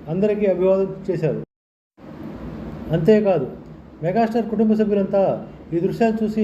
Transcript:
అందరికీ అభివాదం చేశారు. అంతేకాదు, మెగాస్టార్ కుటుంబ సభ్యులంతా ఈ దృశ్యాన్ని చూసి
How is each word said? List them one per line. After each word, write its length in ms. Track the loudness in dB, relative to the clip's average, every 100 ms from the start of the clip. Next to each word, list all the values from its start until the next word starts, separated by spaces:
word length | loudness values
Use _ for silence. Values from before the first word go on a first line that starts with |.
| -6
అందరికీ 360 | 0 0 2 0
అభివాదం 500 | 2 4 2 0 -4 -6
చేశారు. 300 | -2 -2 -2 -8 _ _ _ _ _ -20 -14 -14 -12 -12 -12 -12 -12 -4
అంతేకాదు, 560 | 0 4 4 4 2 -2 -8 -18 -20 -20 -6
మెగాస్టార్ 440 | -2 0 0 0 -2
కుటుంబ 200 | 2 2
సభ్యులంతా 760 | 4 2 2 2 2 2 0 -6 -16 -6
ఈ 60 | -2
దృశ్యాన్ని 440 | -2 2 0 2
చూసి 180 | -2 0